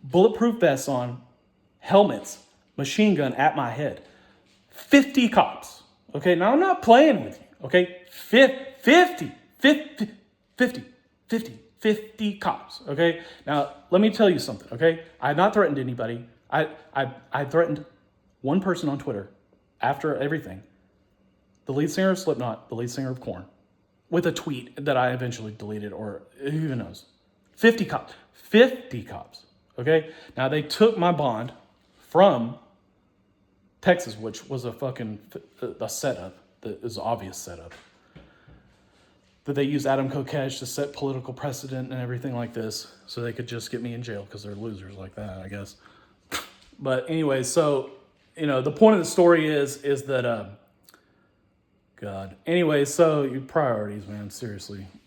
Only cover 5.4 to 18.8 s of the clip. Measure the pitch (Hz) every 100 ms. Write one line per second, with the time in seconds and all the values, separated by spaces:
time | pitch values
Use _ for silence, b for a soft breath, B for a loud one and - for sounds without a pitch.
5.4 | - - - - - _ _ 147 180 170
6.4 | 185 277 381 359 - 233 311 214 120 -
7.4 | - _ 139 180 180 - - - - 220
8.4 | 269 - - - - 311 359 - 156 -
9.4 | _ _ 269 302 - - 214 - _ _
10.4 | _ - 247 - - _ _ _ _ 226
11.4 | - - _ _ 220 208 - - 208 196
12.4 | 185 - - - - 139 170 170 B B
13.4 | - 147 143 - - 185 214 - 208 160
14.4 | - 104 - 117 160 165 B B 131 147
15.4 | 190 208 180 139 127 123 123 117 120 _
16.4 | _ 139 156 - - 139 135 127 _ 131
17.4 | 139 160 165 147 - _ _ _ _ _
18.4 | 127 175 190 175